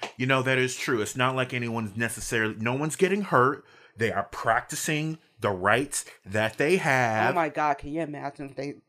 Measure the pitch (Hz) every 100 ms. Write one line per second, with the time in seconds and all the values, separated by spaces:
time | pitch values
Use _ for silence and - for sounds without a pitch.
0 | - - 127 135 127 131 127 127 - 120
1 | 101 127 127 131 127 127 120 117 110 101
2 | 117 - - 120 110 107 113 131 156 -
3 | 180 202 196 135 127 143 - - - -
4 | 113 92 101 - 120 113 - 147 - 151
5 | 156 160 _ _ 104 92 98 117 143 -
6 | - - - 104 95 - 143 185 156 131
7 | 120 107 110 180 156 156 151 143 147 156
8 | 151 147 139 143 139 123 143 -